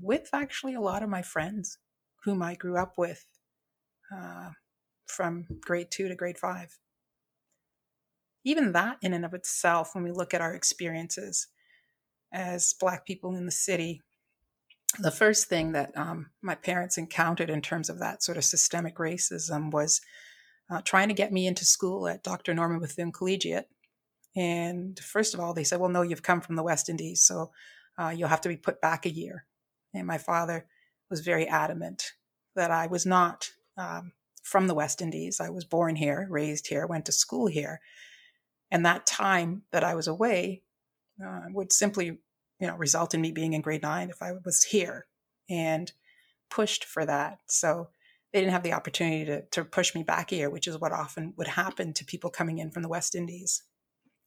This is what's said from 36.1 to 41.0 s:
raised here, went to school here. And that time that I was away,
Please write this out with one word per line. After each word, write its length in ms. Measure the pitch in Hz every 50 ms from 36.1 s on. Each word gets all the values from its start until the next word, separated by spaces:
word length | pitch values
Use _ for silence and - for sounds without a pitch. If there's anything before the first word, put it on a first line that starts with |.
| 143 165 196 190
raised 400 | 165 147 151 151 151 147 - -
here, 180 | 151 143 165
went 180 | 170 170 156 160
to 60 | -
school 340 | - - - - 240 254 240
here. 340 | 196 151 151 143 147 160 - - - - - - - - - - - _ _ _ _ _ _ _ -
And 160 | 196 170 170
that 180 | 170 175 180 -
time 600 | - - - - 196 190 175 170 165 180 208 - _
that 140 | - 170 165
I 100 | 175 170
was 140 | 165 156 165
away, 540 | 156 185 220 240 208 180 180 185 190 - _ _ _ _ _ _ _ _